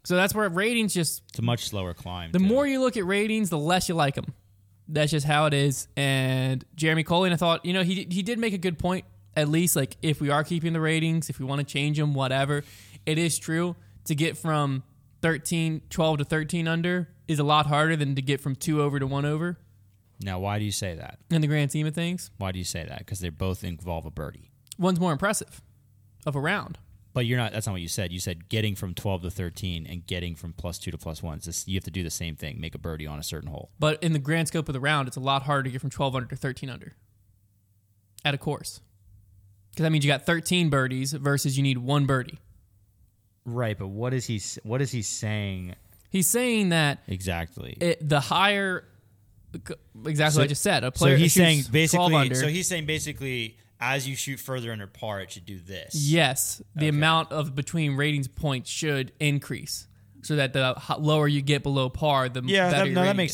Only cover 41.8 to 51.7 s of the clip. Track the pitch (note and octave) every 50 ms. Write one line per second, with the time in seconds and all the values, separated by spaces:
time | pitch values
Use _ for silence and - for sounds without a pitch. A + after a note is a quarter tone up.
41.8 | A#2+ B2+ C#3+ D3 C#3+ C3+ C#3 B2+ A#2+ - - - - - - - _ _ _ _
42.8 | _ _ _ _ _ _ _ _ _ _ _ _ _ B2 A#2 B2 B2 A2 G#2 -
43.8 | G2 G2 G2 G#2 A#2+ B2 B2+ B2+ A2 - A#2 G2+ - - - - - G#2+ A#2 C3
44.8 | C#3 A#2+ - A#2+ G2+ - - - - G#2+ G#2+ G#2+ G2+ G2 F#2+ F#2 F2+ F2+ F2+ -
45.8 | - _ - - _ _ - F#3+ E3+ - - A#3+ B3+ B3 A3+ A3 G3+ F3+ E3+ E3
46.8 | D#3 C#3+ C#3 - - - G2 F#2 F#2+ F#2+ F2 E2+ E2 E2 - - - B1+ - -
47.8 | E3+ E3+ E3 - D#3 D3 D3+ C#3+ C3+ - - E3+ F#3+ G3+ G3+ G3+ G3 F#3+ F3+ -
48.8 | - - - - _ _ _ _ _ _ _ - - - - - - - - -
49.8 | _ _ _ A2 A2 D3+ D#3 D3 D3+ D3+ D3 D3+ C#3+ C#3+ D3 - - G3+ D3+ C#3+
50.8 | - B2+ - - E3+ C#3 C3+ C#3 E3+ E3 - F#3 F3 E3 D#3 C#3+ C3 A2+